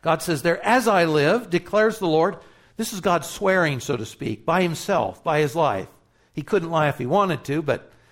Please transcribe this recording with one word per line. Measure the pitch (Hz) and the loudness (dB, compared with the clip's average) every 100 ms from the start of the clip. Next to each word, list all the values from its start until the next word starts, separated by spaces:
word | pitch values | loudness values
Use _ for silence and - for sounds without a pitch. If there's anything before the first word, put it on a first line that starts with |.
God | 160 160 | 0 -2
says | - 151 | 0 -2
there, | 170 170 208 | 0 0 2
"As | 247 226 | 2 4
I | 196 | 2
live, | 165 151 143 226 214 | 4 4 4 2 0
declares | 175 - 208 220 220 | -4 0 2 2 0
the | 180 | 0
Lord." | 156 180 175 - _ _ - | 2 2 -2 -18 _ _ -10
This | 220 | -8
is | 196 | -4
God | 185 170 - | 0 0 -2
swearing, | - 196 185 165 131 | -2 0 2 0 -2
so | - 123 | -4 -6
to | 107 | -6
speak, | - 123 107 - | -8 -8 -6 -2
by | 175 | 0
himself, | 180 160 - 180 110 - | 0 -2 -2 0 -2 -4
by | 165 151 | -2 0
his | 147 160 | 0 0
life. | 147 98 - _ _ _ _ | 0 0 -8 _ _ _ _
He | - | -12
couldn't | 147 202 165 | -2 -2 0
lie | 165 151 | 0 0
if | 131 | 0
he | 123 | 0
wanted | 185 196 139 - | 0 2 -2 -4
to, | 147 | -4
but | 143 113 - _ _ | -2 -4 -4 _ _